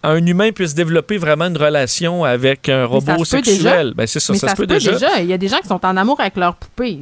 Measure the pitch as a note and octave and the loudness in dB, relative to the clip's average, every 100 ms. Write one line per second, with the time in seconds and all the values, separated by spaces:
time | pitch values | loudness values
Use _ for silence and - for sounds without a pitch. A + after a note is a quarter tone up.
0 | D3+ D#3+ E3+ F3 G#3+ A3 F3 C#3+ E3+ E3 | 0 2 2 2 0 0 -4 -2 0 0
1 | - G#3 D#3+ D3+ F3 E3 D3+ D3+ B2+ - | 0 -2 0 0 0 0 0 2 0 -2
2 | E3+ F3 D3+ B2 C3 C3+ - C3 A#2+ C3 | -2 -2 0 2 0 0 0 0 2 0
3 | C#3 D#3 E3 C4+ B3 G3 E3 F3+ C#3 - | 0 0 0 0 2 2 4 2 0 -2
4 | A2 D#3 - G3 C3 - C#3 - G#3+ F3+ | -2 -2 -2 0 0 -2 0 0 2 0
5 | C4+ E4+ F3 F#3 G3 C4+ E4+ F#3 F#3+ F#3+ | 0 0 0 -2 -2 -4 -4 -2 -2 0
6 | G3+ D4 - G#3 F3 F3 - - B3 D#3 | 0 0 -2 0 -2 -2 -14 -8 -6 -6